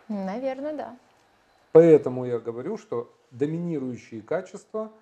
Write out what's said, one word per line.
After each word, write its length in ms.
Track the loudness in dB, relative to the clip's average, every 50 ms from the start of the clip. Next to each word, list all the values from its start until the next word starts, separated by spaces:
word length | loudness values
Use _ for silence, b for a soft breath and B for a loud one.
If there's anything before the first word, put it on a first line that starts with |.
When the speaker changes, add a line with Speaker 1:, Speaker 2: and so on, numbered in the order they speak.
| -12 -10
Speaker 1:
Наверно, 640 | -8 -6 -6 -6 -6 -6 -6 -6 -6 -6 -8 -10 -8
да. 220 | -10 -10 -12 -14 -18 -20 _ _ _ _ _ _ _ _ _ _ _ _ _ 8
Speaker 2:
Поэтому 520 | 8 10 10 8 6 6 2 -4 -4 -4
я 140 | -4 -6 -6
говорю, 380 | -6 -8 -8 -8 -8 -8 -8 -10
что 340 | -8 -8 -8 -8 -8 -8 -14 _ _ _ -6
доминирующие 880 | -4 -2 -2 -2 -4 -4 -4 -4 -4 -4 -6 -8 -10 -12 -14 -16 -16 -8
качества 720 | -4 -4 -4 -4 -8 -14 -20 -18 _ -10 -8 -8 -10 -12 -20